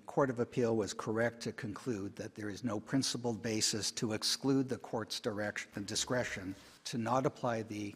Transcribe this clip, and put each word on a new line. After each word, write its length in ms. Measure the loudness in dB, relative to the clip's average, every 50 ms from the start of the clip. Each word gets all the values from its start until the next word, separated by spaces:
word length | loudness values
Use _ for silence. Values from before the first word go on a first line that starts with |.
| -6
Court 240 | -2 2 4 4 4
of 80 | 4 0
Appeal 380 | -2 0 2 2 4 4 6
was 180 | 4 2 0 -2
correct 480 | -4 -2 0 2 2 2 2 2 -2 -6
to 80 | -6
conclude 640 | -6 -6 -6 -6 -6 -6 -4 -4 -4 -2 -4 -6 -6
that 220 | -8 -10 -10 -8
there 120 | -8 -6 -6
is 140 | -6 -4 -2
no 160 | -2 -2 -2
principled 640 | -2 2 2 2 2 2 0 0 0 0 0 0 0
basis 480 | 0 2 2 2 2 2 2 0 -2
to 220 | -2 0 0 0 0
exclude 560 | 0 0 0 0 2 2 4 4 4 4 2
the 80 | -2
court's 420 | -6 -6 -4 -4 -4 -4 -4 -4 -4
direction, 680 | -2 -2 -2 -2 -2 -2 -4 -4 -6 -8 -6 -6 -6
discretion 680 | -2 -2 -2 0 2 2 0 0 0 -2 -6 -6 -6 -8 -8 -10 -20 -18 -14 -10
to 140 | -6 -4 -2
not 280 | 0 2 4 4 4
apply 360 | 2 0 0 0 0 0 0 -2
the 280 | -4 -4 -4 -6 -6 -6